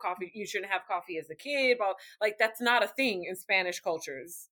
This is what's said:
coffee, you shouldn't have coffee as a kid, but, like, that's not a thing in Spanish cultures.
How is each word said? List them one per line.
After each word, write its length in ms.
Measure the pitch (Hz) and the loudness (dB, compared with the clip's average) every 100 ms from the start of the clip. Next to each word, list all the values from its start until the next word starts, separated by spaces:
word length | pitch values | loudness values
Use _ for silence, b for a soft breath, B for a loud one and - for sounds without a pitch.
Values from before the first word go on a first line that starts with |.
coffee, 280 | 196 185 180 | -4 -4 -6
you 100 | 220 | -8
shouldn't 260 | 196 208 196 | -6 -6 -2
have 120 | 190 - | -4 -2
coffee 300 | 185 180 160 | -6 -4 -8
as 140 | 156 | -10
a 40 | 156 | -12
kid, 420 | 269 285 262 240 | -4 0 4 4
but, 160 | 202 185 B B | 2 -2 B B
like, 160 | 214 214 | -2 2
that's 220 | 220 220 | 0 2
not 220 | 240 240 | 4 4
a 40 | 233 | 4
thing 360 | - 269 190 | 2 0 0
in 100 | 175 185 | -4 -8
Spanish 440 | - 190 180 175 | 0 2 2 -2
cultures. 680 | - 160 - 135 113 - - | -4 -4 -6 -10 -12 -16 -8